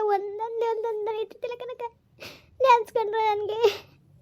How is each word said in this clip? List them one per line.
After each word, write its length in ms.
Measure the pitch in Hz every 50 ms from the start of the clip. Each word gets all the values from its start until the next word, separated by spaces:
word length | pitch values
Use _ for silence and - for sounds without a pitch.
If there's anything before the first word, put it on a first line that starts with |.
ಒಂದೊಂದೇ 720 | 427 415 403 381 403 415 403 415 453 466 453 453 466 453 453
ಒಂದೊಂದೇ 440 | 440 440 466 427 427 415 440 440 440
ಇರ್ತಿಲ್ಲ 340 | 427 392 - - - 466 480
ಕಣಕ್ಕ. 280 | 480 494 480 494 494 480 466 466 _ _ _ _ - - - - - _ _ _ -
ನೆನ್ಸ್ಕೊಂಡ್ರೆ 720 | 508 523 480 480 440 - - 480 440 415 427 440 440 427 415
ನನ್ಗೆ 600 | 415 415 403 427 453 480 403 - - - - - _ _ _ - -